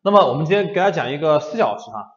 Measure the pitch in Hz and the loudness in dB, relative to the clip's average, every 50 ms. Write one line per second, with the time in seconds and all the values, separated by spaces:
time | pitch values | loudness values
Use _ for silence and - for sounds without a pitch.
0 | _ 190 202 202 180 131 120 143 160 151 190 208 202 - 202 185 185 202 180 160 | _ 4 4 6 4 4 2 -2 0 0 0 0 0 -2 -2 0 0 0 0 -2
1 | 127 120 139 147 160 156 151 147 - - - 233 208 120 101 - - - 110 107 | -4 -4 -6 -4 0 0 0 0 0 -4 -4 -2 -2 -2 -2 -6 -10 -14 -14 -14
2 | 101 - _ | -14 -14 _